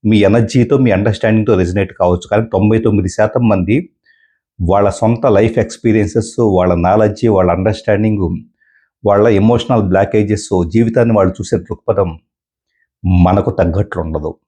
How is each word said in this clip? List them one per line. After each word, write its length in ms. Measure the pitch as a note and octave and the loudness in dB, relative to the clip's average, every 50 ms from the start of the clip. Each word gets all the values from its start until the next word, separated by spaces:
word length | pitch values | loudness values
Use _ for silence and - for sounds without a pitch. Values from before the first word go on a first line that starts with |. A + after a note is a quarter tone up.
| - | 2
మీ 140 | G#2+ A2 G#2 | 2 2 4
ఎనర్జీతో, 600 | G2+ F#2+ G#2 A#2+ A2+ A2 - B2+ A#2+ A#2+ C#3+ C3 | 4 4 2 2 0 0 0 0 2 2 2 2
మీ 120 | C3 A#2 | 2 2
అండర్‌స్టాండింగ్‌తో 640 | G2 F#2 G#2 A2 G#2 - - A2 A2 A2 G#2+ A#2+ A2 | 2 0 0 -2 -2 -2 -2 0 0 0 2 0 0
రెజినేట్ 360 | F#2 F#2 F2 F2+ G2+ F#2+ F#2 | 0 0 -2 -2 -4 -4 -4
కావచ్చు, 360 | - _ F#2 F2+ F2+ F2 - - | -4 _ 0 0 0 -2 -2 -2
కానీ 160 | G2+ A2 A2+ A2+ | -2 -2 -2 0
తొంభై 260 | - F#2+ G#2 G#2+ A2+ A2+ | -2 0 2 2 0 2
తొమ్మిది 300 | A2+ A#2 G2+ G2+ F#2 F#2 | 0 0 0 0 -2 -2
శాతం 400 | - - G#2+ G#2+ - B2+ A#2+ A2 | -2 -2 -2 0 0 0 0 2
మంది 420 | G#2 F#2+ F2+ F#2+ A2 D#3 - - _ _ _ _ _ _ _ _ _ _ _ _ _ - | 2 0 0 0 -2 -2 -2 -8 _ _ _ _ _ _ _ _ _ _ _ _ _ -6
వాళ్ళ 300 | F#2 E2+ G2 G2+ G2+ G2 | -2 0 2 2 2 0
సొంత 360 | F#2+ - A#2 A2 A#2+ A#2 A#2+ | 0 0 -2 -2 0 0 0
లైఫ్ 300 | C3 G#2 G2 A2 A2+ A2+ B2 | 2 2 2 2 2 0 -2
ఎక్స్పీరియన్సెస్, 760 | G#2+ - - - - A#2+ G#2+ A2 G2+ F#2 - A#2 A2 - - - A#2 G#2+ | -4 -4 -8 -4 -2 0 2 2 0 0 -2 -4 -4 -4 -4 -2 0 2
వాళ్ళ 240 | F#2+ F2+ F2+ F2+ F2 | 2 2 2 2 0
నాలెడ్జ్, 480 | F2 E2+ F2+ G2 G#2+ A2 G#2 G#2 - - A2+ | 0 2 2 2 2 2 0 0 0 0 0
వాళ్ళ 200 | G#2 F#2+ F2+ F2+ | 2 2 2 0
అండర్‌స్టాండింగ్, 720 | F2 F2 F#2+ G#2+ G2+ - - - G#2 G2 G#2+ A2 G#2+ G2 F#2 D#2+ F2 - - _ _ _ _ _ _ _ _ _ _ _ - | 0 0 -2 -4 -4 -4 -2 -2 -2 0 0 -2 -2 -2 -2 -4 -4 -8 -10 _ _ _ _ _ _ _ _ _ _ _ -2
వాళ్ళ 220 | G#2 G2 G2+ G#2+ A#2+ G#2+ | 0 2 4 4 4 4
ఎమోషనల్ 500 | G2 G#2+ A2+ A#2+ A2+ - - B2+ A2+ G2+ | 4 2 2 2 0 0 0 0 0 0
బ్లాకేజెస్, 600 | F2+ F#2 F#2+ G2 - - G#2+ G#2 G#2 G#2+ G2 - - G2+ F2+ F2 | 2 0 0 0 0 0 -2 0 0 -2 -4 -4 -4 -2 -2 -2
జీవితాన్ని 480 | E2 F#2 A2+ A#2 A2+ A2+ B2 A#2 A#2 A2 | 0 0 0 0 2 0 0 0 2 2
వాళ్ళు 180 | G#2 F#2+ F#2 F#2 | 2 2 0 -2
చూసే 220 | - G#2+ - - F#2 | -6 -6 -4 -4 -6
దృక్పథం 520 | F2 - - - _ - G#2+ G2+ G2 E2+ D#2+ D#2 _ _ _ _ _ _ _ _ _ _ _ _ _ _ _ _ - F2+ F#2 F2+ | -4 -10 -14 -8 _ -4 -2 -2 -2 -4 -6 -12 _ _ _ _ _ _ _ _ _ _ _ _ _ _ _ _ -2 0 2 4
మనకు 300 | F2 F2+ F#2 G2 F#2 F#2 | 4 4 2 0 -2 -2
తగ్గట్లు 500 | F2+ - F2+ F2+ E2 G2 G#2 - - F#2 | -2 -2 -2 0 0 -4 -4 -4 -6 -10
ఉండదు. 300 | D#2+ D#2+ D#2 D2+ D#2 D#2 - _ _ | -8 -6 -8 -8 -8 -8 -12 _ _